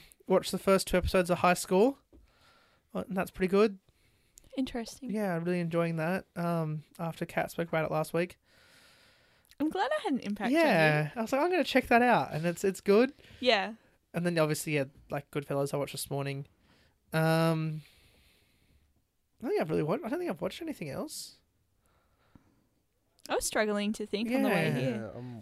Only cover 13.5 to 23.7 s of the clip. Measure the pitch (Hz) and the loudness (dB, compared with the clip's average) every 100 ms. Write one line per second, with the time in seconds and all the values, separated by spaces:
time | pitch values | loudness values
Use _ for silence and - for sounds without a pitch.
13.5 | 214 190 220 _ _ _ - 175 165 156 | 2 2 -8 _ _ _ -4 0 2 2
14.5 | 151 - 147 139 - - 143 - 147 143 | 0 -2 -2 -2 -6 -10 -10 -6 -6 -2
15.5 | 143 139 147 139 139 - 139 139 139 143 | -2 0 -2 -4 -6 -6 -6 -4 -6 -10
16.5 | _ _ _ _ _ _ 160 160 160 165 | _ _ _ _ _ _ 0 2 4 2
17.5 | 160 160 156 - _ _ _ _ _ _ | 2 -2 -6 -12 _ _ _ _ _ _
18.5 | _ _ _ _ _ _ _ _ _ 247 | _ _ _ _ _ _ _ _ _ -4
19.5 | 403 170 170 151 226 247 302 349 185 180 | -2 0 0 0 -2 -4 -4 -4 -6 -6
20.5 | - 330 - 156 135 294 - - - _ | -8 -10 -10 -10 -8 -10 -12 -16 -18 _
21.5 | _ _ _ _ _ _ _ _ - _ | _ _ _ _ _ _ _ _ -20 _
22.5 | _ _ _ _ _ _ _ - 311 - | _ _ _ _ _ _ _ -6 -4 -2
23.5 | 254 214 | 0 0